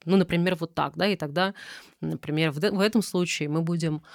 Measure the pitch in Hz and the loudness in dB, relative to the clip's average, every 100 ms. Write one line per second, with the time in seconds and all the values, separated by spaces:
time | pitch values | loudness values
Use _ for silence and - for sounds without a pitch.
0 | 165 190 175 175 180 175 165 - 143 160 | 2 4 4 2 2 0 -2 -2 -2 0
1 | 190 190 151 151 190 190 - - - - | 0 0 -2 0 -2 -2 -14 -20 -20 -8
2 | 160 160 - 151 160 147 202 202 208 220 | -6 -6 -4 0 0 0 0 2 2 2
3 | - 185 175 - 147 156 165 170 160 151 | 0 0 0 -2 -2 -2 0 0 -2 -4
4 | - | -8